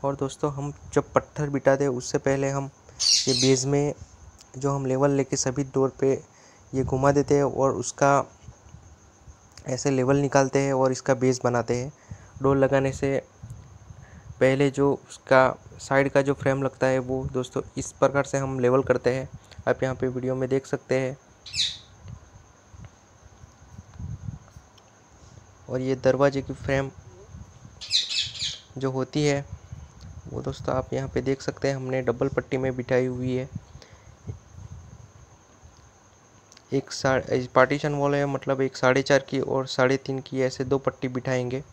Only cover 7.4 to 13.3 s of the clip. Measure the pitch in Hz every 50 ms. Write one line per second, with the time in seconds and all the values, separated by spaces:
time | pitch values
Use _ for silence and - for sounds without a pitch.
7.4 | 139 131 - - 131 135 139 - 123 - - - - 139 143 139 - - - _
8.4 | - - - _ _ - - - - - - _ _ - _ _ _ - - _
9.4 | _ _ - - - - 131 127 - 147 139 131 127 127 139 143 143 135 - 139
10.4 | 139 131 - 139 139 139 135 131 131 131 131 127 - - 135 123 127 127 131 123
11.4 | - 123 120 120 113 113 117 123 123 139 - _ - - - - - - - -
12.4 | 135 135 139 139 135 131 135 135 135 135 135 - - 139 139 131 - -